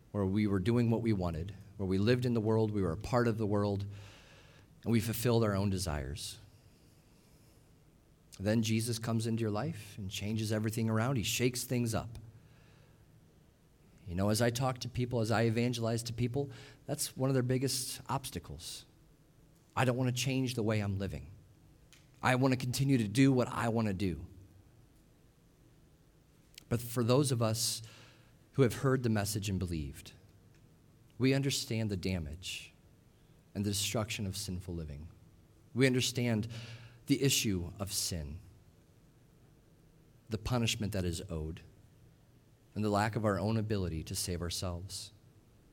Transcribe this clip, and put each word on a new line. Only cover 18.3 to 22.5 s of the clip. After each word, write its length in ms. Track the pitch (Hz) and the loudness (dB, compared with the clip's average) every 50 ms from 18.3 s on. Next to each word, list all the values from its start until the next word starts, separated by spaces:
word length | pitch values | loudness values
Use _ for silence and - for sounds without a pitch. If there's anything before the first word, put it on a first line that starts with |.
| - 87 - - 73 76 - - - - - - - - - - - - - - - - - - - - _ _ - | -10 -10 -10 -10 -12 -12 -12 -12 -12 -14 -16 -20 -20 -20 -20 -20 -20 -20 -20 -20 -20 -20 -20 -20 -20 -20 _ _ -2
"I 100 | - 127 | 0 2
don't 120 | 123 120 | 2 2
want 180 | 127 131 127 123 | 2 2 0 0
to 80 | 123 123 | 0 0
change 300 | 135 131 131 131 123 120 | 0 0 0 0 0 0
the 80 | 123 | 0
way 180 | 104 107 110 107 | 0 2 2 2
I'm 180 | 101 101 95 98 | 0 0 -2 -2
living." 280 | 101 90 76 69 71 - - - - - - - - - - - - - - - - - - - | -2 -4 -6 -8 -10 -12 -18 -20 -20 -20 -20 -20 -20 -20 -20 -20 -20 -20 -20 -20 -20 -20 -8 -2
I 140 | - 120 131 | 2 4 4
want 160 | 127 131 135 | 6 4 4